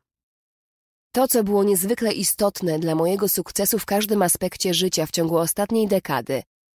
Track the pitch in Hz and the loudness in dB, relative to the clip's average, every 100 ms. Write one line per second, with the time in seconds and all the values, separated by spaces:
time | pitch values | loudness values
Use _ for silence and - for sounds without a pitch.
0 | _ _ _ _ _ _ _ _ _ _ | _ _ _ _ _ _ _ _ _ _
1 | _ 240 262 240 202 202 202 196 190 240 | _ 0 2 2 2 2 4 2 0 -2
2 | 226 185 190 - 202 - 180 156 165 160 | -2 -2 -2 0 0 0 -2 0 0 0
3 | 165 196 202 - 180 - 196 220 - 202 | 0 0 0 -2 -4 -2 0 -2 0 -2
4 | 208 208 175 - 185 - 190 170 185 - | 0 0 2 0 -4 -4 -2 0 0 -2
5 | 156 - 165 165 165 - 202 226 214 196 | -2 -2 0 2 0 -2 0 0 2 0
6 | - 135 113 135 - _ _ | 0 -4 -2 -6 -6 _ _